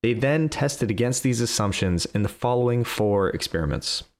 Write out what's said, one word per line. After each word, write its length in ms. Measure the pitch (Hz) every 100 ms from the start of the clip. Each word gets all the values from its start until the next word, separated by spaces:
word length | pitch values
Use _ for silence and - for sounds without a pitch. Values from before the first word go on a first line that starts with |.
They 120 | 117
then 340 | 110 135 156 156
tested 420 | - 143 - 113
against 320 | 98 120 131
these 200 | 131 117
assumptions 640 | 117 - 104 - 95 87 -
in 160 | 107
the 60 | 101
following 540 | - 123 123 120 120
four 440 | 117 - 107 101 95
experiments. 760 | - - 82 78 65 - - -